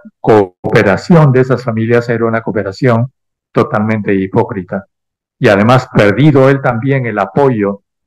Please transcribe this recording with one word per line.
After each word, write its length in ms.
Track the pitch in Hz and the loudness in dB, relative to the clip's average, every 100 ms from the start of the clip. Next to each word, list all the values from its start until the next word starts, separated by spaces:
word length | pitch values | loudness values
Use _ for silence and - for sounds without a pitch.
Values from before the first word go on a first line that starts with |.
| - _ | -20 _
cooperación 1080 | - 110 95 - - 120 101 95 - 170 147 | 2 2 2 -4 -2 0 0 -2 2 4 4
de 120 | 127 | 2
esas 200 | 131 123 | 0 -2
familias 460 | - 110 113 120 120 | -4 -6 -2 -2 -2
era 160 | 113 | -4
una 160 | 113 113 | -2 -4
cooperación 720 | 113 104 98 95 127 117 131 - _ _ _ | -6 -6 -8 -4 -2 0 -2 -8 _ _ _
totalmente 640 | - 107 113 107 110 104 | -4 -2 -2 -2 -4 -2
hipócrita. 720 | 98 95 123 107 101 90 98 - _ _ _ _ _ | -4 -2 -4 -4 -6 -10 -12 -12 _ _ _ _ _
Y 100 | 120 | 0
además, 400 | 98 107 127 - | 2 2 2 0
perdido 540 | 127 104 101 151 135 131 | 0 0 2 2 4 4
él 120 | 135 | 2
también 460 | 131 117 135 139 120 | -2 -4 -4 -4 -4
el 120 | 104 | -4
apoyo 640 | 95 - 139 113 101 98 _ _ | -4 0 0 0 -4 -6 _ _